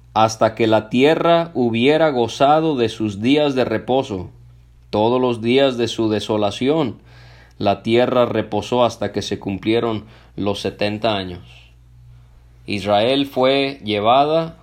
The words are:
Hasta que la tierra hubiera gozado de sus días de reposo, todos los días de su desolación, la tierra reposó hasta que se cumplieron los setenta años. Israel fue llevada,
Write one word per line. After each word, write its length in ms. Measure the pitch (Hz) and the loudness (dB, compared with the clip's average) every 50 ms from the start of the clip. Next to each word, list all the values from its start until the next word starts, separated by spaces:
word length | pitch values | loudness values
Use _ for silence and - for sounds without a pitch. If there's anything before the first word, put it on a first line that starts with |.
| - - - 107 | -20 -6 0 2
Hasta 360 | 113 113 110 - 117 110 - | 2 2 2 2 0 0 2
que 100 | - 117 | 0 2
la 240 | 110 110 107 107 - | 2 2 2 0 0
tierra 600 | - 123 135 151 160 160 160 170 170 170 170 165 - | 0 2 4 4 2 2 2 2 2 2 0 -2 -4
hubiera 560 | 131 123 120 113 113 120 139 151 156 160 156 | -2 -2 -2 0 2 2 2 4 4 2 2
gozado 680 | 139 123 117 110 - - 143 139 151 160 160 160 151 | 2 0 -2 -2 0 0 2 4 4 4 2 0 0
de 140 | 127 117 110 | 0 0 -2
sus 320 | - - 110 107 101 98 | -2 -4 -6 -6 -6 -4
días 320 | 110 123 143 147 151 143 135 | 0 2 2 2 2 0 0
de 120 | 127 120 | 0 -2
reposo, 680 | - 113 110 - - 123 135 131 - 107 92 90 - - - - - - - - - _ - - - | -2 -2 -4 -2 -2 -2 -2 -2 -2 -6 -8 -8 -10 -16 -20 -20 -20 -20 -20 -20 -20 _ -20 -16 -6
todos 320 | - 104 107 113 123 127 | -2 0 2 2 2 2
los 220 | 127 127 120 110 110 | 0 0 -2 -2 0
días 340 | 117 123 135 139 135 123 117 | 2 2 4 4 2 2 0
de 100 | 120 110 | -2 -2
su 220 | - - 113 110 | -2 -2 -2 0
desolación, 880 | 107 104 104 - 113 107 104 101 101 - 127 131 151 160 151 113 - - - - - - - - - - - - - _ | 0 -2 -2 -2 -2 0 0 -2 -2 -2 -2 0 0 0 -2 -2 -4 -10 -18 -20 -20 -20 -20 -20 -20 -20 -20 -20 -12 _
la 240 | 101 101 98 - - | -2 -2 -2 -2 -2
tierra 420 | 113 113 117 123 123 123 123 120 | 0 2 2 2 2 2 2 2
reposó 580 | 113 107 110 107 107 - 104 101 - 123 123 123 | 2 0 -2 -4 -2 -4 -4 -4 -2 0 2 2
hasta 280 | 113 113 - 104 98 | 0 0 -4 -8 -6
que 100 | - 104 | -6 -6
se 160 | 101 - 101 - | -6 -6 -8 -8
cumplieron 680 | - 101 98 95 - 107 110 117 117 117 110 104 104 - - - - _ _ | -6 -8 -8 -6 -2 -2 0 0 0 -2 -4 -6 -8 -12 -20 -20 -20 _ _
los 240 | - 98 101 101 - | -6 -4 -4 -4 -4
setenta 560 | - 101 - - 104 104 104 107 107 113 107 | -6 -8 -6 -4 -4 -4 -4 -2 -2 -2 -2
años. 280 | 98 95 92 90 85 - - - - - - - _ _ _ - - - - - - - - - - _ - - - - | -2 -6 -8 -12 -14 -18 -20 -20 -20 -20 -20 -20 _ _ _ -20 -20 -20 -20 -20 -20 -20 -20 -20 -20 _ -20 -20 -20 -12
Israel 600 | - 101 101 92 101 104 101 110 123 135 139 139 139 | -8 -8 -6 -2 2 2 2 4 2 2 0 -2 -2
fue 520 | - 127 127 131 139 139 139 139 139 - - | -2 0 2 2 2 2 0 -2 -6 -8 -6
llevada, 760 | 104 104 104 101 110 123 135 143 151 156 165 165 160 - - | -4 -4 0 2 4 4 4 4 2 0 -2 -2 -4 -10 -16